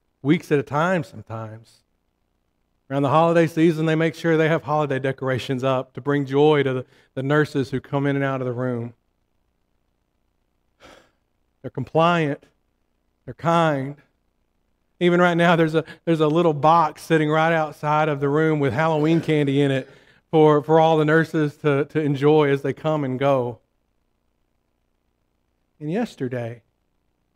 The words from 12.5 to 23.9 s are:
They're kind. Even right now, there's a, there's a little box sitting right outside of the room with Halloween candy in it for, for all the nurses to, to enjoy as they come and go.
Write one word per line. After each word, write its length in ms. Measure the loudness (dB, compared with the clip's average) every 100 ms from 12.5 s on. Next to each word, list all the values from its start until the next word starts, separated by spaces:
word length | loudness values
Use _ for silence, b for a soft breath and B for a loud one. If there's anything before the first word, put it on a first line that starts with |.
| _ _ _ _ _ _ _
They're 120 | -20 -6
kind. 600 | 0 2 2 0 -6 -12 _ _ _ _ _ _ _ _ _ -2
Even 200 | 0 2
right 160 | 2 4
now, 200 | 2 4
there's 200 | 2 0
a, 80 | -4 B -4
there's 160 | 0
a 60 | 2
little 260 | 2 0
box 480 | 2 2 4 2 -2
sitting 280 | -2 0 2
right 240 | 0 0
outside 540 | 0 -4 -6 -2 0 0
of 120 | -2
the 100 | -2
room 300 | 0 0 0
with 140 | -2
Halloween 460 | 0 0 0 2 0
candy 420 | 0 -2 0 0
in 100 | 0
it 180 | -2 -6 b b b -2
for, 320 | 4 4 4
for 180 | 4 4
all 180 | 4 2
the 80 | 2
nurses 520 | 2 0 -2 -4 -2
to, 280 | -2 -2 -2
to 140 | -4
enjoy 500 | -2 0 2 4 2
as 120 | 0
they 120 | -4
come 300 | -6 -4 -4
and 140 | -4 -2
go. 420 | 0 0 -4 -10 _ _ _